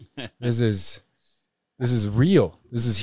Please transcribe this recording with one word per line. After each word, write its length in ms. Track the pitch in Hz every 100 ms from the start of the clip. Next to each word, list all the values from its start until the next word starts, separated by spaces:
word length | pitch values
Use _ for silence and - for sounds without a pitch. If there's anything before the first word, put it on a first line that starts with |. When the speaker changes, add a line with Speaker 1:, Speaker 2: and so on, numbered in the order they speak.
| - -
Speaker 1:
<laughs> 240 | 120 -
Speaker 2:
This 200 | 123 117
is, 400 | 117 98 - - _ _ _ _ _ _ _ _
this 140 | 123
is 160 | 120 104
real. 500 | 107 151 185 92 - _
This 140 | 120 113
is 100 | 101